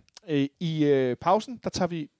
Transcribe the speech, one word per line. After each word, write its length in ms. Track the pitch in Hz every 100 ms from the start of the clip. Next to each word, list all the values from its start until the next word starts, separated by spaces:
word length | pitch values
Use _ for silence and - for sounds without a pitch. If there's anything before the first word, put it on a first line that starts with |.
| _ - 196
Øh, 200 | 147 139 -
i, 260 | 170 160 147
øh, 300 | 139 127 120
pausen, 440 | - 202 220 233
der 60 | -
tager 180 | - 175
vi, 220 | 170 147 _